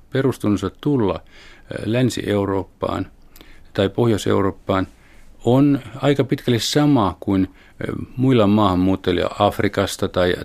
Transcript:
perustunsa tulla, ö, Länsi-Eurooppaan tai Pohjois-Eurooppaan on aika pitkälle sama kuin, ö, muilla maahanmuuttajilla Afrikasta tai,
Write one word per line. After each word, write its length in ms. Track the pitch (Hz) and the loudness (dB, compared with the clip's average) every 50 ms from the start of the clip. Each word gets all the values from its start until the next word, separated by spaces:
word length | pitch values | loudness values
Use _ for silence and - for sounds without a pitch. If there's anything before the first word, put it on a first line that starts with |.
| - - - | -14 -8 -4
perustunsa 580 | 131 135 131 117 - - 107 104 92 98 90 - - | -2 -2 -2 -2 -2 -2 -2 -2 -2 -4 -6 -8 -6
tulla, 340 | - 147 143 127 110 92 85 | -4 -2 0 0 0 0 -2
ö, 680 | 82 - - - - - - - - - - - - - | -4 -8 -18 -20 -20 -20 -20 -20 -20 -16 -12 -10 -8 -6
Länsi-Eurooppaan 1200 | 107 113 123 131 117 - - - - 104 101 98 98 98 98 87 - - - - - 87 95 95 - - - - - - - - - - - - - - | -2 -2 0 0 0 -2 -2 -4 -2 -2 0 0 0 -2 -4 -4 -6 -8 -6 -4 -4 -4 -4 -6 -8 -12 -20 -20 -20 -20 -20 -20 -20 -20 -20 -20 -8 -2
tai 140 | - 98 95 | 0 0 0
Pohjois-Eurooppaan 1000 | 101 - 120 117 107 92 - 107 104 101 98 98 92 - - - 101 95 92 - - _ - - - - - - - - - | 0 0 0 2 2 0 0 0 0 0 0 -2 -4 -6 -4 -2 -2 -2 -2 -4 -8 _ -20 -20 -20 -20 -20 -20 -14 -6 0
on 360 | 117 123 135 143 143 139 127 - - - - - | 2 2 4 4 2 2 0 -4 -8 -10 -4 0
aika 220 | 143 143 139 135 | 0 0 0 0
pitkälle 340 | - 151 135 - - 120 110 | -2 -2 -4 -2 -2 -2 -2
sama 580 | - - - 147 147 147 143 127 104 92 82 - | -2 -2 0 2 2 4 4 4 2 0 -2 -4
kuin, 280 | - - 98 95 95 - - - - - - - - - | -4 -2 0 0 0 -2 -4 -12 -20 -20 -16 -12 -10 -8
ö, 40 | - - - - - | -8 -8 -10 -10 -6
muilla 300 | 123 123 131 131 117 104 | -2 2 2 4 4 4
maahanmuuttajilla 920 | 101 104 107 107 98 90 90 92 95 95 - - 92 90 87 87 - - - | 4 4 4 4 4 2 2 2 2 0 0 0 -2 0 0 0 -2 0 2
Afrikasta 720 | 101 101 - - 110 98 - - 98 92 - - 104 95 | 2 2 2 0 -2 -2 0 -2 -2 -2 -2 -4 -6 -4
tai, 260 | - 92 90 90 85 - | -2 0 0 0 0 -2